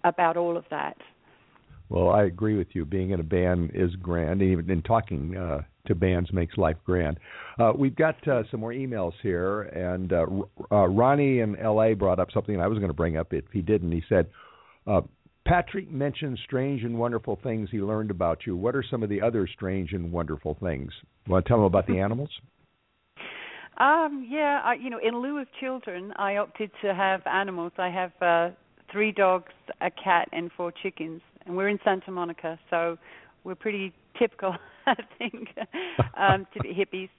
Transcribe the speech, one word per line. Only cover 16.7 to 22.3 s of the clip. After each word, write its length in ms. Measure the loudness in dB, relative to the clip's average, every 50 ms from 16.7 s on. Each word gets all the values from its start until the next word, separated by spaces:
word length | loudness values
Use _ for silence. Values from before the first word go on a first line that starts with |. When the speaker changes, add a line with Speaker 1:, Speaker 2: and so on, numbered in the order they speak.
| -2 -4 -4
Speaker 2:
and 120 | -4 -2
wonderful 380 | 0 0 0 0 -2 -2 -4 -6 -4
things 260 | -4 -4 -4 -4 -4 -4
he 100 | -4 -4
learned 320 | -2 -2 -2 -2 -2 -4
about 340 | -2 0 0 0 0 -2 -4
you. 100 | -6 -4
What 200 | -2 -2 0 0
are 80 | -2 -4
some 180 | -4 -4 -4
of 60 | -2 -2
the 120 | -2 0
other 280 | 0 0 0 0 -2 -2
strange 440 | -4 _ -4 -4 -2 -2 -4 -4
and 200 | -4 -6 -4 -4
wonderful 420 | -4 -4 -4 -4 -6 -6 -6 -6 -6
things? 380 | -4 -4 -4 -4 -4 -8 -10 -14 -18 -20 _ _ _ _
Wanna 160 | 2 2 2
tell 160 | 4 4 4 4
him 60 | 6
about 240 | 6 4 4 2 2
the 100 | 0 0
Speaker 1:
<laughs> 80 | 0
Speaker 2:
animals?" 240 | -2 -2 -4 -6 -8